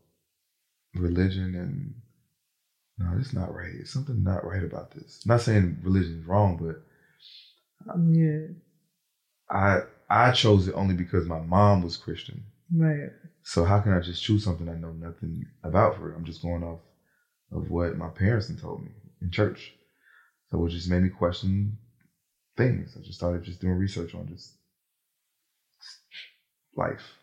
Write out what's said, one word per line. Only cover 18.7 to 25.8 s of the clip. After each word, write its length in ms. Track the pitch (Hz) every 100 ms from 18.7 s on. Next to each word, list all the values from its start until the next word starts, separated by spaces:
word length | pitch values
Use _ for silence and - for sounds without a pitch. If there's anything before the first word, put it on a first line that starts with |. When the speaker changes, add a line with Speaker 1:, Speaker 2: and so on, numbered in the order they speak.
| -
Speaker 1:
me 60 | - - - -
in 100 | 92
church. 440 | 87 104 - - _ _ _ _ _ _ _ -
So 140 | 85
it 60 | 85
just 180 | 85 90
made 140 | 90
me 80 | 92
question 640 | - 87 87 98 98 101 107 _ _ _ _ _ _ _ -
things. 400 | 127 95 87 -
I 40 |
just 160 | 92 -
started 240 | 87 87
just 180 | 87 87
doing 140 | 92
research 400 | 90 98 90 85
on 140 | 87 90
just 260 | 87 - _ _ _ _ _ _ _ _ _ _ _ _ _